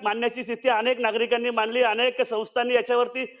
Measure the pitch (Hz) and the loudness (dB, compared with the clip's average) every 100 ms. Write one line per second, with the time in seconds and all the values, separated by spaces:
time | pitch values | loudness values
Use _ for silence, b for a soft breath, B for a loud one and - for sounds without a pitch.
0 | 214 220 233 233 214 233 254 220 240 240 | -4 -2 -2 -4 -8 -4 0 2 2 0
1 | 233 220 233 240 240 226 220 240 240 214 | 0 0 0 0 0 0 0 2 2 2
2 | 247 240 247 220 220 247 247 240 240 240 | 0 0 -2 -2 -4 -2 0 0 2 0
3 | 240 254 247 B | 0 -2 -8 B